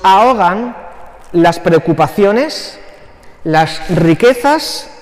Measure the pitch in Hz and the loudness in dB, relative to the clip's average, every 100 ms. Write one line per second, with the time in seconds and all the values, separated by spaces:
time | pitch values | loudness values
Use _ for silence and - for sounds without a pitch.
0 | 190 190 240 240 175 196 247 233 - - | 2 4 4 2 0 -2 -6 -10 -18 -20
1 | - - - 170 170 170 185 165 170 151 | -20 -20 -6 2 2 2 0 0 0 0
2 | 151 - 196 220 302 - - - - - | 0 2 0 2 -2 -6 -14 -18 -20 -20
3 | - - - - 160 156 156 - - 160 | -20 -20 -20 -12 -2 0 0 -4 -4 0
4 | 165 160 240 494 466 311 - - - - | 2 4 2 2 0 0 -2 -10 -14 -20